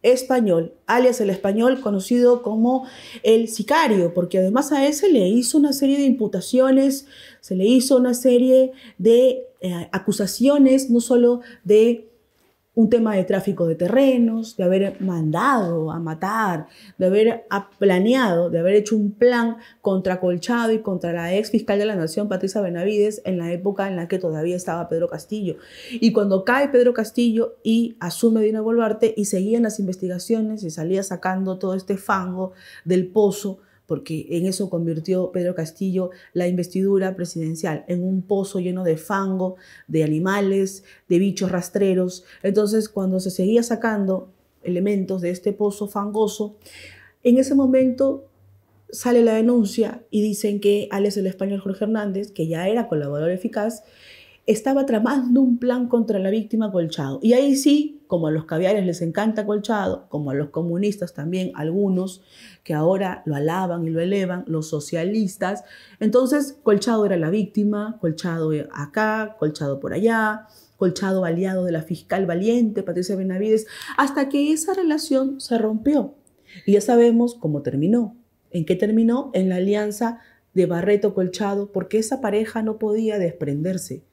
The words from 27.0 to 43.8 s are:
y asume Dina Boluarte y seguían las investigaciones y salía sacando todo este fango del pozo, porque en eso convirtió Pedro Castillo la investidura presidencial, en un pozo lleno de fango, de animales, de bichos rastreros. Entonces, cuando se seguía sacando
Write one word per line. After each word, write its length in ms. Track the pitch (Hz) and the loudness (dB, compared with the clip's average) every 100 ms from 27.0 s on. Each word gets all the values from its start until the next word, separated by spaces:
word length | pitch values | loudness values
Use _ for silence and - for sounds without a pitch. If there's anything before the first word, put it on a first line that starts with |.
| 214 - 240 220 226 - | -4 0 0 0 -2 -4
y 340 | 226 226 233 - | 0 0 0 -4
asume 420 | 175 - 233 220 | -10 0 2 4
Dina 180 | 214 220 | 2 0
Boluarte 520 | 220 233 220 214 226 220 | 0 0 0 2 0 0
y 80 | 202 | -2
seguían 380 | 190 196 233 | -2 0 0
las 160 | 226 214 | 0 -2
investigaciones 840 | 190 185 185 180 - 226 220 214 | -6 -4 -6 -8 -4 -2 -2 -6
y 60 | 180 | -10
salía 340 | 160 160 190 | -6 -2 -2
sacando 540 | 196 180 185 185 190 185 | -2 -6 -4 -2 -4 -4
todo 160 | 190 | -4
este 240 | 185 185 196 | -6 -4 -6
fango 560 | - 196 180 185 185 - - - 160 | -2 -4 -4 -6 -8 -10 -20 -14 0
del 220 | 180 185 | 0 2
pozo, 520 | 214 208 196 202 190 _ _ _ | 2 2 0 -8 -10 _ _ _
porque 380 | 151 - 156 - | -8 -6 -10 -6
en 160 | 170 190 | -4 -2
eso 240 | 185 196 | -4 -4
convirtió 640 | 170 170 165 160 185 180 | -4 -4 -4 -4 -2 -2
Pedro 240 | 185 175 180 | -4 -4 -4
Castillo 560 | 160 - 190 185 180 - - | -8 -6 -4 -4 -6 -10 -8
la 140 | 175 180 | -4 -2
investidura 680 | 180 175 190 196 196 185 185 | -2 -2 -2 2 2 0 -4
presidencial, 720 | 170 170 160 160 180 147 - | -8 -6 -6 -6 -6 -6 -4
en 160 | 180 | -4
un 180 | 185 190 | -2 -2
pozo 380 | 185 196 190 190 | -2 -2 -2 -4
lleno 240 | 180 180 | -4 -2
de 140 | 180 160 | -2 -2
fango, 580 | - 196 190 185 185 185 - - - | -2 -4 -2 -2 -4 -8 -20 -20 -6
de 160 | 160 | -2
animales, 800 | 151 156 185 202 196 196 190 196 - - _ | 0 0 0 0 0 0 -2 -6 -20 -20 _
de 80 | 175 | 0
bichos 340 | 196 185 185 | 0 -2 -2
rastreros. 720 | 180 180 202 196 185 185 185 _ - | -4 -4 -2 0 0 -2 -6 _ -6
Entonces, 440 | 196 202 208 220 214 | -2 0 0 0 -2
cuando 320 | - 190 185 | -4 -2 -2
se 120 | 185 | -4
seguía 320 | 180 185 233 | -2 2 2
sacando 640 | 233 220 | 0 -2